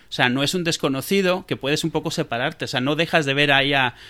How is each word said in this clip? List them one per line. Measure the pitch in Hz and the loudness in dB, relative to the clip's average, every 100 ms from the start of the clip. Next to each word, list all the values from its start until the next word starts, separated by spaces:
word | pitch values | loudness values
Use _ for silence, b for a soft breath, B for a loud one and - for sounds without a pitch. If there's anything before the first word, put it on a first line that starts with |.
| b | b
O | |
sea, | - 127 | 0 2
no | 127 | 2
es | 139 | 0
un | 185 | 0
desconocido | 160 151 151 135 - 196 180 185 - | 0 0 0 -2 0 2 2 0 -2
que | 113 | -4
puedes | 131 151 | 0 0
un | 165 | 0
poco | 160 160 | -2 -2
separarte. | - 147 117 139 - | -4 -4 -2 -4 -4
O | 123 | -4
sea, | 135 | -2
no | 131 151 | 0 0
dejas | 165 170 139 | 0 -2 -2
de | |
ver | 139 147 | 0 2
ahí | 139 139 | 2 2
a, | 139 127 - B | 0 -2 -4 B